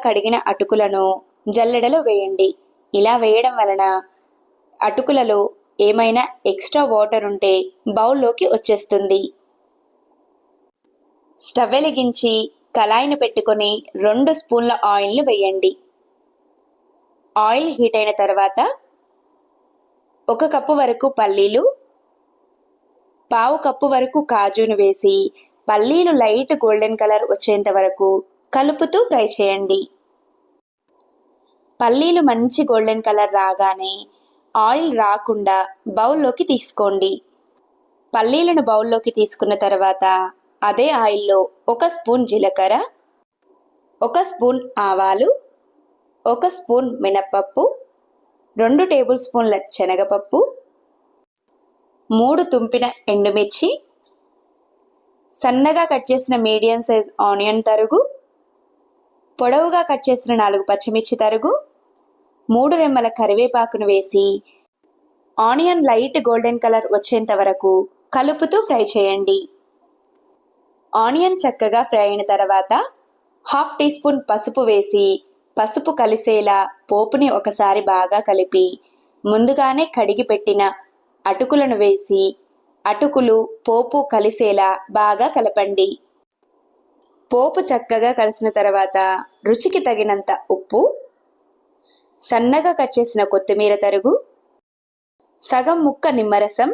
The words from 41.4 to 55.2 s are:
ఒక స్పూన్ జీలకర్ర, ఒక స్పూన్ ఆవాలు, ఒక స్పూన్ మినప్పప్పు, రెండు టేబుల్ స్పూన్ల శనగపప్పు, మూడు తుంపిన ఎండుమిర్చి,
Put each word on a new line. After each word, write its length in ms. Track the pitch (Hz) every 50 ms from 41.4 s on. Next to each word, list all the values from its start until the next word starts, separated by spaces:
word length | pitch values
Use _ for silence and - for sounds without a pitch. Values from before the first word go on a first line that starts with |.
| 185 - _ _ _ -
ఒక 140 | 233 233 339 339 339
స్పూన్ 280 | - - 226 240 254 240 -
జీలకర్ర, 460 | 208 220 196 190 190 - 190 190 214 262 - - _ _ _ _ _ _ _ _ _ _ _ _ _ _ _ _ _ _ _ _ _ - -
ఒక 120 | 240 - 349 381 370
స్పూన్ 320 | - - 233 247 254 262 247 247 - 214 202
ఆవాలు, 420 | 196 190 190 190 190 190 202 262 392 571 - - _ _ _ _ _ _ _ _ _ _ _ _ _ _ _ - 226
ఒక 160 | 240 240 320 370 359
స్పూన్ 340 | - - - 233 247 262 247 233 - 202
మినప్పప్పు, 580 | 196 196 190 190 - - 196 196 - - 269 359 539 - - - _ _ _ _ _ _ _ _ _ _ _ _ _ - 208
రెండు 240 | 226 233 269 302 370 370
టేబుల్ 260 | 311 269 247 247 254 247 -
స్పూన్ల 340 | - - 240 226 220 208 190 190 - -
శనగపప్పు, 640 | - 190 185 185 180 196 196 202 202 202 - - 311 508 554 - - - _ _ _ _ _ _ _ _ _ _ _ _ _ _ _ _ _ _ _ _ _ _ _ _ _ _ _ _ -
మూడు 320 | 226 220 233 254 302 294 349 349 -
తుంపిన 340 | 240 233 226 - 247 247 240 - - - - 208
ఎండుమిర్చి, 560 | 208 202 208 202 214 202 202 - - - 381 571 - _ _ _ _ _ _ _ _ _ _ _ _ _ _ _ _ _ _ _ _ _ _ _ _ _ _ _ _